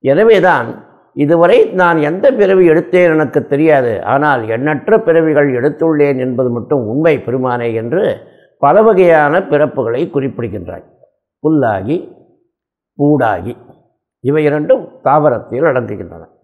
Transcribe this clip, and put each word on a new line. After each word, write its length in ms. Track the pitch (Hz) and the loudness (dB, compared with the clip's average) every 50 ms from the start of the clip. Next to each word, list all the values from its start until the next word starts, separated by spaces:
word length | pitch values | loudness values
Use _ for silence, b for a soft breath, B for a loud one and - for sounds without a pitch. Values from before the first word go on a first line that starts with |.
| - | 0
எனவேதான், 640 | 131 139 165 220 226 226 190 170 185 165 135 117 117 127 - - - _ _ _ _ _ | 0 2 2 4 4 4 4 4 2 2 0 -2 -6 -12 -16 -20 -20 _ _ _ _ _
"இதுவரை 420 | 139 147 143 170 165 170 175 214 254 440 - | -4 0 0 2 2 4 4 4 4 2 2
நான் 260 | - 185 180 170 165 160 | 0 0 0 2 2 0
எந்த 240 | 147 147 165 190 208 277 | -2 -2 -4 0 0 0
பிறவி 320 | 262 226 202 190 196 190 180 170 | 2 2 2 2 4 4 4 4
எடுத்தேன் 420 | 156 170 170 - - 180 180 170 | 4 2 0 0 0 2 2 4
எனக்கு 300 | 160 156 151 127 - 147 120 | 2 0 0 0 -2 -4 -2
தெரியாது, 460 | - 143 139 156 160 151 139 127 120 110 95 - | -2 -2 0 2 2 2 2 2 0 -4 -4 -2
ஆனால் 380 | 101 123 143 151 151 139 123 110 107 | -2 0 0 2 0 0 -2 -2 -4
எண்ணற்ற 520 | 113 117 131 151 151 135 - - 208 - | -6 -4 -2 -4 -4 -4 0 0 0 2
பிறவிகள் 500 | - - 160 165 160 160 151 147 143 143 | 2 2 2 2 2 2 2 2 2 0
எடுத்துள்ளேன் 680 | 127 120 120 151 147 - 165 165 160 147 143 143 139 127 | 0 0 -2 -2 -2 -2 -2 -2 2 2 0 0 0 -2
என்பது 320 | 127 131 123 117 131 123 | -4 -4 -2 -2 -2 -2
மட்டும் 340 | 117 120 107 - 151 139 117 | -4 -6 -4 -4 -4 -4 -2
உண்மை 280 | 104 113 143 160 165 151 131 | -4 -4 0 0 0 0 0
பெருமானே" 500 | - - 120 131 127 127 123 120 120 117 113 | -2 -6 -6 -4 -4 -4 -4 -4 -4 -4 -4
என்று 300 | 113 110 120 143 180 208 170 101 - b b b b b b b _ | -6 -6 -4 -4 -2 -2 -2 -4 -6 b b b b b b b _
பல 200 | - 139 156 202 | 0 2 4 4
வகையான 580 | 220 226 208 185 185 175 165 156 151 143 151 185 | 4 4 4 4 4 4 4 4 2 2 0 -2
பிறப்புகளை 600 | - - - 143 151 135 - - 120 113 117 127 170 - | -2 0 0 0 0 -2 -2 -6 -4 -4 -4 -4 -6 -4
குறிப்பிடுகின்றாய். 760 | - 143 135 135 - - 117 110 - 101 87 87 87 85 - _ _ _ _ _ _ _ _ _ _ _ - | -4 -4 -4 -4 -6 -8 -10 -8 -10 -12 -12 -14 -16 -16 -18 _ _ _ _ _ _ _ _ _ _ _ -2
புல்லாகி, 540 | 151 160 147 131 113 104 95 95 110 156 185 - - - _ _ _ _ _ _ _ _ _ _ _ _ _ _ _ _ - | 0 0 2 0 0 -2 -4 -4 -4 -6 -6 -6 -12 -20 _ _ _ _ _ _ _ _ _ _ _ _ _ _ _ _ -2
பூடாகி, 560 | 143 147 151 143 123 113 101 87 90 113 - - - - - _ _ _ _ _ _ _ _ _ - | 0 0 2 2 0 -2 -2 -4 -6 -12 -14 -14 -18 -20 -20 _ _ _ _ _ _ _ _ _ -4
இவை 180 | 123 143 156 151 | -2 -2 0 0
இரண்டும் 400 | 147 143 151 151 160 175 - 170 - - - | 0 -2 -2 0 0 0 0 0 -12 -20 -6
தாவரத்தில் 640 | _ 131 139 156 147 151 123 107 - - 107 123 156 | _ 0 2 2 2 2 0 -2 -6 -8 -6 -2 0
அடங்குகின்றன. 580 | 165 131 127 117 - 104 92 92 85 82 82 82 _ _ _ | 0 0 0 -4 -4 -10 -12 -12 -16 -16 -20 -20 _ _ _